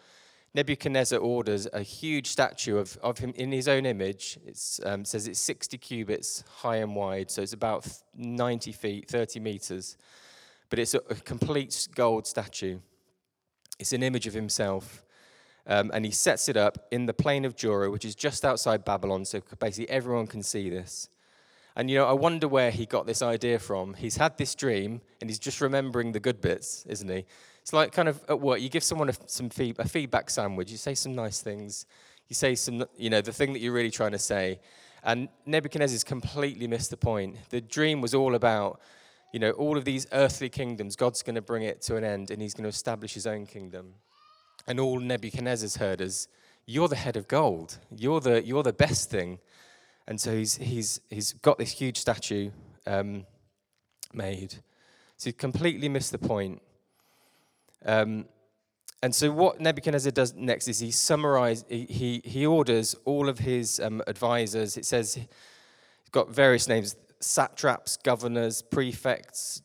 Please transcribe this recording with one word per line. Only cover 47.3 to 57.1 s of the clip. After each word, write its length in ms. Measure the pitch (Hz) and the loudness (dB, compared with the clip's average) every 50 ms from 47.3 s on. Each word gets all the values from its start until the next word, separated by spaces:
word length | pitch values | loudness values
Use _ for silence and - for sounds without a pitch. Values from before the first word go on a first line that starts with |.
| - 147 156 127 92 82 82 82 - - - _ 107 | 2 4 4 4 2 0 -4 -10 -14 -18 -18 _ -10
You're 240 | 107 110 135 160 160 | -2 0 2 2 4
the, 240 | 131 131 120 113 87 | 4 4 4 4 4
you're 200 | 113 127 147 143 | 2 0 2 2
the 100 | 127 101 | 2 4
best 380 | - 147 147 - - - - | 4 4 4 4 0 -2 -2
thing." 260 | - 101 87 87 90 90 - _ _ - - - - _ _ _ _ _ _ - | -2 -2 -2 -2 -6 -12 -16 _ _ -20 -20 -20 -20 _ _ _ _ _ _ -8
And 120 | 107 107 | -6 -4
so 160 | - 120 110 | -2 0 0
he's, 220 | 110 110 107 - - | 0 0 0 -2 -2
he's, 440 | 117 117 123 117 107 104 - - - _ | -2 -2 -2 -2 -2 -4 -4 -6 -8 _
he's 260 | 110 104 104 - - | -8 -6 -4 -4 -6
got 260 | - - 147 143 - | 4 6 6 6 6
this 100 | 117 117 | 2 -4
huge 300 | - - 135 127 120 - | -4 -4 -4 -4 -2 0
statue, 500 | - - 117 - - - 104 101 101 101 104 - - - - _ _ 101 | 0 0 0 0 -2 -2 -2 -2 -2 -4 -6 -10 -18 -20 -20 _ _ -2
um, 400 | 101 98 101 101 101 101 95 - _ _ _ _ _ _ _ _ _ _ _ _ _ _ - - | 0 0 0 -2 -6 -8 -10 -14 _ _ _ _ _ _ _ _ _ _ _ _ _ _ -20 -12
made. 440 | - - 101 95 98 95 95 95 - - - _ _ _ _ _ _ _ _ _ _ - | -8 -6 -6 -6 -6 -6 -8 -12 -14 -16 -20 _ _ _ _ _ _ _ _ _ _ -10
So 120 | - 123 | -8 -8
he 40 | 117 | -6
completely 540 | - - 135 127 - 165 175 151 - 143 147 | -4 -4 -4 -2 0 0 0 0 0 -2 -2
missed 260 | 139 135 127 - - | -2 -2 -2 -4 -4
the 40 | 120 | -4
point. 460 | - - 117 104 98 95 92 - - _ _ _ _ _ _ _ _ _ | -2 -2 -2 -2 -2 -4 -6 -10 -16 _ _ _ _ _ _ _ _ _